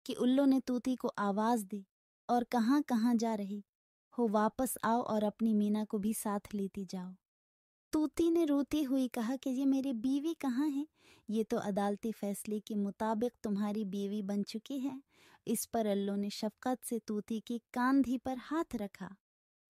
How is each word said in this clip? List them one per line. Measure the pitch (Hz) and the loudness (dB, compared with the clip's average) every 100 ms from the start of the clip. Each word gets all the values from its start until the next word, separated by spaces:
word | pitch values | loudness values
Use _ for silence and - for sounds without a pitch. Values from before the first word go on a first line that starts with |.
| - | -10
कि | |
उल्लू | - 247 262 | 0 4 6
ने | 277 262 | 6 4
तूती | - 247 262 254 | 2 -2 -2 -2
को | - | -4
आवाज | - 202 196 220 240 | -2 0 2 2 2
दी | 190 202 196 _ _ _ - | 0 -10 -12 _ _ _ 0
और | 240 | 0
"कहाँ, | 240 247 226 294 | 2 2 4 4
कहाँ | 285 240 240 | 4 2 2
जा | 233 226 | 2 0
रही | 214 196 202 - _ _ _ _ - | -2 -4 -8 -12 _ _ _ _ -2
हो? | 233 | 2
वापस | 208 214 - 262 - | 4 2 0 -4 -2
आओ | 214 240 | 0 0
और | - 214 | 0 0
अपनी | 208 - 226 | 0 0 2
मीना | 208 208 214 | 2 2 0
को | 214 220 | 0 -2
भी | 208 | -2
साथ | 220 220 202 - | -2 -2 -4 -4
लेती | 208 196 - | -6 -6 -6
जाओ।" | 180 190 180 185 _ _ _ _ _ _ _ | -8 -8 -10 -14 _ _ _ _ _ _ _
तूती | 311 302 - 339 | 0 0 2 4
ने | 339 | 4
रोती | 320 285 277 302 | 4 2 2 0
हुई | 269 269 254 | 2 2 0
कहा | 247 220 254 | 0 -2 -2
कि | 269 | -2
"ये | 254 | 0
मेरी | 277 269 247 | 2 2 0
बीवी | 226 254 277 311 | -2 0 0 0
कहाँ | 330 277 240 302 | -2 -2 0 0
है? | 277 302 _ _ - - | 0 -6 _ _ -20 -4
ये | 214 | -2
तो | 214 233 | 0 -2
अदालती | 208 202 202 202 226 | -2 0 0 0 -4
फैसले | 208 202 196 - 208 | -4 -4 -6 -6 -6
के | - | -4
मुताबिक | 208 202 - 220 214 247 _ | -4 -2 -2 -2 0 -2 _
तुम्हारी | 220 196 208 214 | -4 -2 -2 -2
बीवी | 202 196 196 208 | -4 -4 -4 -4
बन | 196 202 | -2 -2
चुकी | 196 220 - 269 | -2 -6 -8 -6
है।" | 269 262 - _ - _ - | -6 -6 -16 _ -20 _ -4
इस | 220 - | -4 -2
पर | 233 214 | -2 0
अल्लू | 202 202 202 | 0 -2 -2
ने | 202 | -4
शफकत | - 214 - 254 254 | -4 -6 -4 -4 -4
से | - 233 | -4 -6
तूती | - 208 - 220 | -4 -6 -4 -6
की | - 233 | -6 -10
कांधी | _ 247 247 277 240 247 | _ 0 4 4 4 0
पर | 262 254 | -2 -8
हाथ | - 302 330 233 | -4 -4 -2 -4
रखा | 202 - 180 196 _ _ _ _ _ | -6 -8 -14 -14 _ _ _ _ _